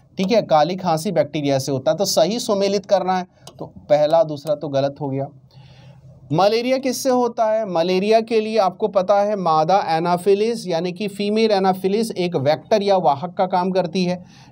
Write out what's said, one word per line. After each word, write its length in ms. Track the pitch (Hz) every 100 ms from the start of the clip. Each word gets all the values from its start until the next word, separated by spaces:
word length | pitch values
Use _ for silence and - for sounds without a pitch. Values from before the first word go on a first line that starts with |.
| _ -
ठीक 140 | 190
है, 100 | 220
काली 340 | 151 156 151 190
खांसी 360 | 185 160 208
बैक्टीरिया 480 | 165 143 160 143 135
से 120 | 131
होता 200 | 135 -
है। 60 | 160
तो 80 | 190
सही 340 | - 165 226
सुमेलित 460 | - 202 196 202 -
करना 320 | 196 180 185
है, 100 | 180 _ - -
तो 60 | -
पहला 580 | - - 202 151 165
दूसरा 320 | 156 143 160 147
तो 120 | 156
गलत 280 | 135 139 143
हो 80 | 143
गया। 180 | 135 135 - _ - - - - - - - -
मलेरिया 440 | 156 196 226 247 269
किससे 320 | 269 247 269
होता 420 | 247 240 240 220
है? 140 | 220 214
मलेरिया 560 | 170 175 185 202 220
के 180 | - 220
लिए 180 | 214 220
आपको 300 | 190 185 214
पता 340 | 196 185 202
है 140 | 202 208
मादा 500 | 175 156 156 196 160
एनाफिलिस 800 | 160 175 175 202 196 220 233 180
यानी 240 | 165 180
कि 160 | 175 208
फीमेल 440 | 196 202 214 220
एनाफिलिस 600 | 196 196 185 190 196 226
एक 240 | 196 180 170
वेक्टर 480 | 135 156 - 220
या 140 | 196 190
वाहक 380 | 156 139 175 180
का 80 | 185
काम 260 | 185 185
करती 340 | 185 175 190 180
है, 180 | 180 - - -